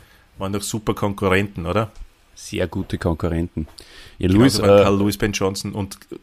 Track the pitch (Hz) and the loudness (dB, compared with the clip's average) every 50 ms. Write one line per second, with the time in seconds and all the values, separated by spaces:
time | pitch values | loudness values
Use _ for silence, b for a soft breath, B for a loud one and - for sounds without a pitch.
0 | b b b b b b b - 98 95 101 98 98 - - 104 - - 101 - | b b b b b b b -10 -8 -6 -6 -6 -6 -6 -8 -6 -4 -4 -4 -2
1 | 107 101 98 - 104 95 92 98 101 101 - 92 82 87 90 107 113 101 - - | -4 -4 -4 0 0 2 2 2 2 -2 -6 -8 -4 -2 -2 -2 -2 -4 -6 -14
2 | - - _ _ _ _ _ - - - 104 90 92 87 - 98 90 - - 90 | -18 -18 _ _ _ _ _ -20 -14 -8 -4 -4 -4 -4 -4 -6 -6 -6 -6 -4
3 | - 90 82 - - 85 85 82 85 85 - 80 76 - B B B B B B | -2 -2 -2 -2 -2 -2 -2 -2 -4 -4 -6 -8 -8 -8 B B B B B B
4 | B B B B 90 90 95 107 127 135 - - 107 101 101 101 95 98 101 98 | B B B B 0 4 6 6 6 4 4 4 4 6 8 8 8 6 4 2
5 | 101 104 98 - 113 104 98 - 98 95 98 101 - 101 - 104 98 95 - - | 2 0 0 0 -2 -2 -2 -2 -2 -2 -4 -4 -8 -8 -6 -6 -6 -8 -8 -16
6 | - - - - | -20 -20 -20 -20